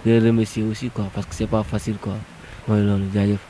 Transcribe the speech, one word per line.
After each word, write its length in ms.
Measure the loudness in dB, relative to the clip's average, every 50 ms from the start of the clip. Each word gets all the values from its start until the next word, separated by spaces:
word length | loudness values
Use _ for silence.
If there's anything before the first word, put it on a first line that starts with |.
| 4
Di 80 | 4
leen 120 | 4 6 6
remercier 380 | 6 4 4 2 0 -2 -4 -2
aussi 260 | -2 -4 -4 -6 -8
quoi, 160 | -4 -4 -6 -4 -4
parce 100 | -6 -8
que 80 | -8 -6
c'est 140 | -6 -4 -2
pas 160 | 0 -2 -2
facile 320 | -2 -4 -6 -4 -4 -6
quoi. 220 | -6 -6 -8 -8 -8 -10 -12 -18 -20 -18 -18 -18 -14 -2 0
Mooy 160 | 2 4 4
loolu, 220 | 4 2 2 0 0 0
jaajëf. 260 | 2 2 2 2 0 -4 -10